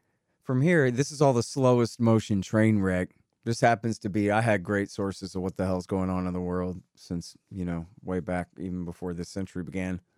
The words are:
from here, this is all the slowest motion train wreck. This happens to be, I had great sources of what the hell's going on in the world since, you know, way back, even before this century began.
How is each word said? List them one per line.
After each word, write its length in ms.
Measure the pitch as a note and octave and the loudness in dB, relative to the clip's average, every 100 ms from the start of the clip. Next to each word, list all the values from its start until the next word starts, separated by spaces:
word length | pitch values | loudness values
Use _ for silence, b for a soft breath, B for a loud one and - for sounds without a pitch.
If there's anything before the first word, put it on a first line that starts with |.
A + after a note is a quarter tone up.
| _ _ _ _ | _ _ _ _
from 180 | - B2+ | -4 0
here, 280 | D#3+ E3+ C3 | 4 4 4
this 200 | B2 C#3+ | 2 -2
is 120 | C#3+ | 2
all 100 | C#3+ | 4
the 100 | A#2+ | 4
slowest 580 | - C#3+ B2+ B2 A#2 - | 0 2 4 4 2 2
motion 420 | A2+ A2 - G2+ | 4 4 4 -2
train 380 | F2+ A2 A2 G#2+ | 2 4 4 4
wreck. 300 | F#2+ F#2 F2+ _ _ _ | 2 0 -2 _ _ _
This 160 | A2+ A#2 | -6 2
happens 380 | A#2+ A2 A#2 G#2+ | 4 4 0 -4
to 80 | G#2+ | -2
be, 220 | G#2 G2+ | 0 2
I 100 | G#2 | 2
had 220 | A#2 G#2 | 2 0
great 280 | F2 G2+ G2+ | 0 -2 -2
sources 440 | - G2 F#2 F#2+ | -4 -4 -4 -8
of 80 | F#2+ | -6
what 140 | F#2 - | -6 -2
the 80 | F#2+ | -2
hell's 200 | F#2 F2 | -2 -2
going 240 | F#2+ F#2 | -2 -2
on 160 | F#2 F2+ | -2 -4
in 60 | |
the 80 | F2+ | -4
world 400 | F2+ F2+ F2+ F2+ - | -4 -4 -4 -8 -14
since, 420 | _ - F2 - - - | _ -10 -8 -10 -18 -14
you 140 | G2 | -8
know, 220 | F2 E2+ E2+ _ | -6 -6 -8 _
way 160 | - F#2 | -6 -6
back, 280 | E2+ F2+ E2+ - | -4 -6 -6 -10
even 260 | F2+ F2+ | -10 -8
before 300 | E2+ E2+ F2+ | -10 -10 -8
this 140 | E2+ F2 | -8 -8
century 340 | G2 F#2+ F#2 | -10 -8 -10
began. 360 | E2+ F#2 F#2 F2+ - | -8 -6 -6 -6 -12